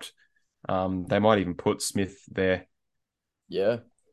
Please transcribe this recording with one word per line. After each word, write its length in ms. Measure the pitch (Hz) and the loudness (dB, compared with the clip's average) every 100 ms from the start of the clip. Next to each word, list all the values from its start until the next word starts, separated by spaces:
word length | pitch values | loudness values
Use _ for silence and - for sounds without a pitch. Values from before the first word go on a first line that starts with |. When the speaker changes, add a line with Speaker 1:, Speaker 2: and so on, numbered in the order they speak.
| - - _ _ _ _ - | -20 -20 _ _ _ _ -4
Speaker 1:
um, 360 | 95 92 92 87 | -2 -2 -4 -2
they 100 | 101 | 2
might 200 | 107 107 | 4 4
even 160 | 90 85 | 2 -2
put 260 | 107 101 | -2 -2
Smith 380 | - 101 98 - - | -2 -4 -4 -6 -10
there 380 | 95 92 90 - _ _ _ _ _ _ _ _ | -2 0 0 -4 _ _ _ _ _ _ _ _
Speaker 2:
Yeah. 300 | 87 101 117 - _ _ | -2 0 -2 -6 _ _